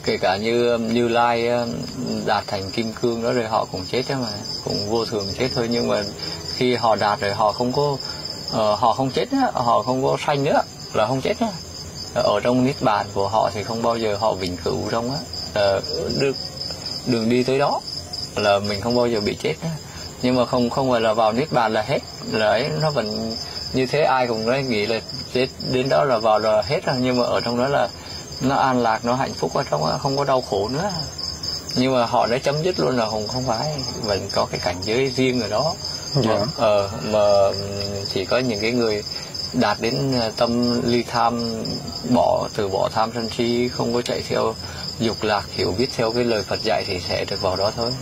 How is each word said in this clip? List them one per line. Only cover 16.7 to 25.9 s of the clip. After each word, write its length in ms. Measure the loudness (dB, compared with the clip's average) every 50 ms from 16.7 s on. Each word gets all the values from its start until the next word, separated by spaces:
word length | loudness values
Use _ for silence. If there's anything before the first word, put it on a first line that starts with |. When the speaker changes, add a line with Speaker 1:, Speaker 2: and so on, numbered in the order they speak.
| -10 -10 -10 -10 -10 -6 -2
Speaker 1:
đường 220 | 0 0 2 2 2
đi 140 | 2 2
tới 160 | 2 2 2 2
đó 220 | 2 2 0 -2 -4 -6 -10 -10 -10 -10 -10 -10 -10 -6 -4
là 220 | 0 4 4 4 4
mình 220 | 2 -2 -4 -2
không 160 | -2 0 2
bao 100 | 2 2
giờ 140 | 2 2 0
bị 140 | 0 -2 -2
chết 200 | -2 -2 -4 -4 -2
á. 80 | -4 -6 -6 -6 -10 -14 -14 -14 -14 -14 -8 -2
Nhưng 120 | 0 2 4
mà 120 | 4 2
không, 240 | 2 2 2 2 2
không 200 | 0 0 2 2
phải 100 | 2 4
là 120 | 4 4
vào 200 | 4 4 4 4
niết 200 | 4 2 0 2
bàn 200 | 2 2 2 4
là 100 | 2 0
hết, 160 | 0 0 -2 -2 -2 -6 -14 -12 -8 -2
là 160 | 0 2 4 4
ấy, 200 | 4 4 2 0 0 0
nó 100 | 0 0
vẫn 460 | 0 0 -2 -2 -4 -4 -4 -4 -6 -6 -8 -8 -10 -10 -8 -2
như 140 | 0 0 0
thế. 160 | 2 2 2
Ai 240 | 4 4 4 2 2
cũng 200 | 0 0 0 0
nói 160 | 0 0 0
nghĩ 240 | 0 0 0 0 0
là 140 | 0 0 -2 -4 -8 -12 -12 -12 -4
chết 140 | 0 0 0 0 -2 -8 -6 -2
đến 160 | 0 0 2
đó 160 | 4